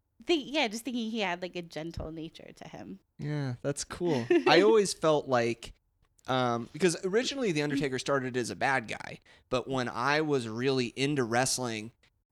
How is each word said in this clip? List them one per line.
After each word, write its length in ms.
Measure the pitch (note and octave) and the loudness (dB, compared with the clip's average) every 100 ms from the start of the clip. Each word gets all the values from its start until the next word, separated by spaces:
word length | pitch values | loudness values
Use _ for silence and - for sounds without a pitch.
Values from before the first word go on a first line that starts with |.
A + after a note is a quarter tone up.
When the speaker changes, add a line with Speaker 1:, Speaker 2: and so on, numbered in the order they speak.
| _ _ A#3 | _ _ 0
Speaker 1:
think-, 220 | E4 A#3 | 0 0
yeah, 200 | D4+ A#3 | 0 0
just 180 | A3+ C4+ | -2 -6
thinking 240 | A#3+ A3 | -4 -2
he 80 | A3+ | -2
had, 220 | F#3+ F3 | -2 -2
like, 140 | F3+ F3+ | -6 -8
a 60 | |
gentle 500 | E3+ D3+ E3 - D#3 | -8 -8 -8 -8 -8
nature 400 | D#3+ D#3+ - - - | -8 -12 -14 -20 -18
to 120 | - | -16
him. 320 | - - F#3+ _ - | -16 -14 -16 _ -10
Speaker 2:
Yeah, 340 | D3 D3 C3+ B2 | -6 -4 -4 -4
that's 220 | C#3 C#3+ | -4 -4
cool. 420 | - - F3 C3+ A#2 F4 | -6 -4 0 0 4 4
Speaker 1:
<laughs> 100 | - | 6
Speaker 2:
I 140 | D#3+ | 8
always 320 | G#3+ A3 G3 | 8 6 4
felt 340 | - D#3+ D3+ C3 | 2 2 4 4
like, 460 | B2 A#2 A#2 - - _ _ _ _ - | 2 2 -2 -8 -18 _ _ _ _ -4
um, 420 | C3 B2 A#2+ A2+ | 0 0 -2 -4
because 240 | D3 F3+ D#3+ F#3+ | 0 0 0 0
originally 460 | G#3+ C4 C#4 A3+ | 0 0 -2 0
The 100 | D3+ | 0
Undertaker 360 | D3 C#3 C#3+ B2+ | 0 0 -2 -2
started 360 | - C#3 B2+ B2 | 0 0 0 -2
as 120 | G#2+ | -4
a 60 | F2 | -2
bad 320 | B2+ C3 G#2+ | 0 0 -2
guy, 320 | - - - _ - - | -10 -12 -16 _ -20 -4
but 180 | B2+ B2 | -4 -2
when 200 | C3 A#2+ | -2 -2
I 320 | A2 C3 D3 | -2 0 2
was 260 | D#3 C3+ A#2 | 2 0 0
really 400 | A2+ C3+ C3 A#2+ - | -2 2 2 0 0
into 280 | C#3 C#3+ | 0 0
wrestling, 680 | A2+ A#2 B2+ - B2 A2 A2 - _ _ _ | 2 2 2 0 -2 -6 -8 -16 _ _ _